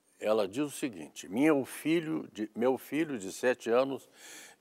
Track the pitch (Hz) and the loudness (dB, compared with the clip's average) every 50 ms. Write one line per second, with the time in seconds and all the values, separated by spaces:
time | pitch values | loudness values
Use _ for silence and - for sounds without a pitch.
0 | _ _ _ _ 104 104 110 110 104 92 95 127 151 143 - - - 139 107 82 | _ _ _ _ 0 2 4 4 4 2 0 -2 -4 -4 -4 -6 -6 -6 -6 -8
1 | 76 - - - - 90 92 113 143 160 156 139 127 - - - - 147 160 175 | -12 -14 -14 -16 -12 -6 0 4 6 6 6 6 2 -2 -6 -6 0 2 2 2
2 | 160 156 160 156 - - - 101 107 - - 107 117 127 131 117 - - 131 147 | 0 -2 -4 -6 -6 -8 -6 -6 -8 -6 -2 0 2 2 2 2 -2 -4 -2 -2
3 | 165 156 139 113 92 95 85 - - 123 123 - - 117 113 120 135 139 135 113 | -2 -2 -4 -6 -6 -8 -8 -2 0 0 0 0 0 2 2 4 2 2 -2 -8
4 | - - _ - - - - - - - - _ | -10 -16 _ -20 -20 -20 -18 -18 -20 -20 -20 _